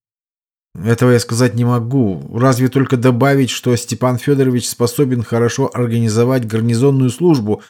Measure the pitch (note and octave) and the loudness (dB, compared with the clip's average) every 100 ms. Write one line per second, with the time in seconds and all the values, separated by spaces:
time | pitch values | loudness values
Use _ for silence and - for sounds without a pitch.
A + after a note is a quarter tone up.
0 | _ _ _ _ _ _ _ - G2 A#2 | _ _ _ _ _ _ _ -8 -2 2
1 | B2 A#2+ - A#2 B2+ A2 A#2+ B2 A#2 C3+ | 2 2 0 0 0 0 0 -2 -2 0
2 | A2 F2 - A2+ C3 A#2+ B2+ C3+ C3 C3 | 0 -2 -8 0 2 2 0 0 0 2
3 | B2 A#2+ C#3 C#3 C3 - - A#2+ - A#2 | 2 2 2 2 0 -2 -2 -2 -2 -4
4 | B2+ B2 - C#3 C3 B2 - - A#2+ - | -2 -2 0 0 2 0 -4 -2 -2 0
5 | C#3+ B2 A2+ A#2 A#2 - C3+ - A#2+ A#2 | 0 -2 -2 0 0 0 -4 -2 -2 0
6 | A#2 G#2+ A#2+ C3 A2+ A2+ A#2 A#2 C#3 C3+ | 0 2 2 0 -2 -2 0 2 2 2
7 | C3 A#2+ F3 D3 G#2 G#2 - | 0 2 2 2 2 -4 -6